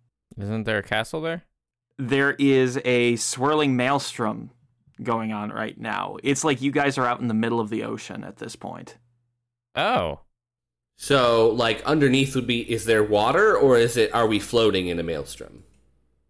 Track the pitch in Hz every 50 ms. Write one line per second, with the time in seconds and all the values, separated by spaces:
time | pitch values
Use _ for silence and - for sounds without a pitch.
0 | _ _ _ _ _ _ - - 98 101 110 110 107 110 110 104 95 - - 110
1 | 113 - - 160 156 160 165 165 - _ _ _ _ _ _ _ _ _ _ -
2 | 135 120 135 139 139 139 139 - 139 139 135 131 131 127 123 139 - 123 123 123
3 | 120 120 120 113 - - - 123 127 143 156 156 151 139 131 123 123 131 143 139
4 | 135 - - - 117 107 110 113 113 - - _ _ _ _ _ _ _ _ -
5 | - 120 117 113 110 110 110 104 104 104 101 110 110 110 - - 113 110 104 98
6 | 95 95 98 - - 139 143 135 - 160 143 117 131 143 139 151 143 139 131 139
7 | 127 120 123 - - 120 110 110 113 117 117 117 110 104 113 110 110 110 113 110
8 | - - - - 98 95 107 - - 113 - - - - - 85 - - - _
9 | _ _ _ _ _ _ _ _ _ _ _ _ _ _ - 131 156 208 254 -
10 | 92 80 71 - - _ _ _ _ _ _ _ _ _ _ _ _ _ _ -
11 | - - 143 135 123 120 117 113 113 117 113 123 117 113 110 - - - 151 160
12 | 143 131 127 135 139 135 131 131 120 113 120 117 117 - 117 110 104 113 113 107
13 | 107 104 104 104 104 120 143 180 208 220 190 - 139 139 127 117 117 117 117 120
14 | 110 - - 117 117 110 110 101 101 - - 117 113 107 95 95 90 90 87 85
15 | 82 82 82 76 69 - - - - - - - - _ _ _ _ _ _ _
16 | _ _ _ _ _ _